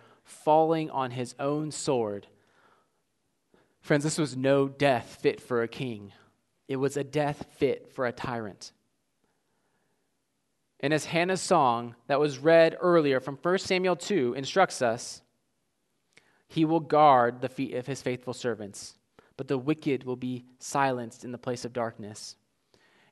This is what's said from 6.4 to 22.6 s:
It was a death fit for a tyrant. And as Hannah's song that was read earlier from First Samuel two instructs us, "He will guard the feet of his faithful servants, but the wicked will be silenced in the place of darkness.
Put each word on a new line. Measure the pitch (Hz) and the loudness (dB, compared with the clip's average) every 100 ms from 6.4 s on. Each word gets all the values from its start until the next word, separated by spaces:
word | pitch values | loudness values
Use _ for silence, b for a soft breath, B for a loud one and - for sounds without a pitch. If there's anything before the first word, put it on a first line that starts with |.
| _ _ - | _ _ -8
It | 135 | -2
was | 135 143 | -2 -2
a | |
death | 131 147 147 147 - - | -4 -2 -2 -4 -10 -2
fit | 139 - - | 0 0 -6
for | - | -6
a | 123 | -6
tyrant. | 117 - 120 107 87 - _ _ _ _ _ _ _ _ _ _ _ _ _ _ _ _ _ _ _ _ - | -4 -8 -8 -10 -14 -20 _ _ _ _ _ _ _ _ _ _ _ _ _ _ _ _ _ _ _ _ -6
And | 139 | -2
as | 156 - | -2 0
Hannah's | 165 175 190 | -2 0 -2
song | - 175 131 117 120 120 - | 2 4 4 2 -4 -12 -2
that | 139 | 0
was | 147 131 | 0 2
read | 147 165 165 170 | 6 8 6 4
earlier | 180 170 143 131 | 4 4 4 0
from | 143 139 | -2 -6
First | 175 190 - | -2 0 0
Samuel | 185 185 175 | 0 0 -2
two | - 196 120 | 0 0 0
instructs | 98 131 185 180 - | -2 -2 2 2 2
us, | 120 123 - - _ _ _ _ _ _ _ _ _ b b b b | -2 -2 -8 -16 _ _ _ _ _ _ _ _ _ b b b b
"He | 160 | -2
will | 156 165 | 2 0
guard | 139 151 151 127 120 123 | 2 6 8 8 4 0
the | 127 | -8
feet | - 131 | -6 -6
of | 123 123 | -6 -6
his | 131 | -6
faithful | 135 127 - | -4 -6 -8
servants, | 117 123 107 101 101 - - _ _ b - | -6 -4 -6 -8 -14 -18 -20 _ _ b -12
but | 135 | -6
the | 135 | -4
wicked | 131 156 156 127 | -2 -2 -2 -2
will | 127 127 | -4 -6
be | 127 123 - - | -6 -8 -12 -18
silenced | - 143 139 123 113 - | -6 0 0 -2 -6 -12
in | 123 | -14
the | 120 | -10
place | - 120 | -8 -8
of | 123 | -6
darkness. | 123 113 - 104 110 - - _ _ | -6 -6 -6 -16 -14 -18 -20 _ _